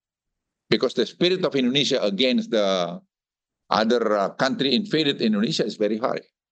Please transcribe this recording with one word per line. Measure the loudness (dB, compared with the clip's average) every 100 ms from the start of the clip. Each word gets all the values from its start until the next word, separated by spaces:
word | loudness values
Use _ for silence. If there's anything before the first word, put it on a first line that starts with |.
| _ _ _ _ _ _ -4
Because | 0 0
the | 0 -4
spirit | 0 0 0 0
of | 0
Indonesia | 0 0 0 0
against | 0 2 2 2 0
the | 0 2 0 -2 -8 -16 _ _ _ _ _ -2
other, | 0 2 2 2 0
uh, | 0 -2
country | -2 0 0 0
invaded | 0 0 0 0
Indonesia | 0 0 0 -2 -4
is | -2
very | -2 0
high. | -2 -4 -8 _ _